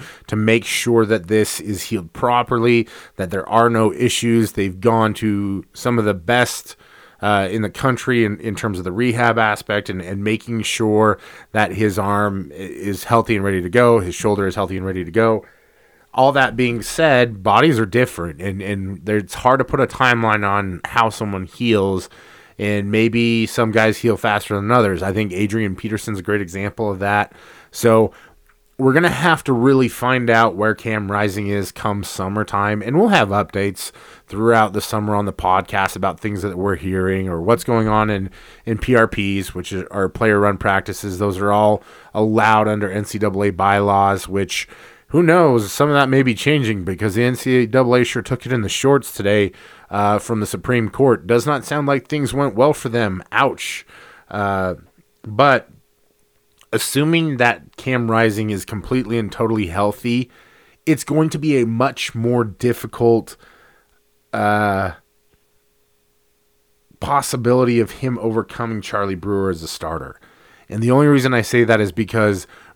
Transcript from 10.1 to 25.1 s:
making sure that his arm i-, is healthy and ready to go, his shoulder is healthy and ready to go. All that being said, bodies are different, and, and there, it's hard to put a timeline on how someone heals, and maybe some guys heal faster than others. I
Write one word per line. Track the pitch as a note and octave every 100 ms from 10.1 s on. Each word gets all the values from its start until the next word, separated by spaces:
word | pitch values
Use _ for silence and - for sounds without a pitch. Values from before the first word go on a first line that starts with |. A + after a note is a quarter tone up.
| G2
making | G2+ A2 - A#2
sure | G#2 - A2 G#2+ A2 F#2+ - - -
that | G#2+ G#2
his | F#2+ G#2+ G2+
arm | G2+ G2+ G#2 G2 E2
i-, | D2
is | F#2+ C2 G2 F#2+
healthy | - A#2 A2 G#2+
and | G2
ready | F#2+
to | F2+
go, | G#2+ B2 A#2
his | F2+ E2+
shoulder | A2 G2+ G2
is | F2+
healthy | G2 F#2+
and | F#2
ready | F#2 E2+
to |
go. | E2+ A2+ A2 - _ _ _ _ _ _ -
All | C3
that | C#3 B2+ A2+
being | B2 A#2
said, | G2+ - D#3+ B2+ B2 G#2
bodies | F#2+ G#2 D3+ B2
are | A2
different, | A#2 B2 - E2+ D#2+
and, | F#2 F#2+
and | G2 G2+ F#2+ F#2+ F#2
there, | G#2+
it's | G2 -
hard | B2 C3
to |
put | B2+ C#3
a | B2+
timeline | - B2+ A#2+ A2+ G#2+ G2+
on | G2+ G2 F2+
how | - - A2+
someone | G#2+ G#2+ G2 F#2
heals, | - A#2+ G#2+ G2 F#2+ - - - - - -
and | G#2 G#2 G2+
maybe | G#2+ A2+ A2+ A#2 A#2 A2
some | - A2+
guys | A2 A2 G#2
heal | A#2+ G2+
faster | A#2 G#2 - G#2
than | G2+
others. | B2 G#2+ F2+
I | F#2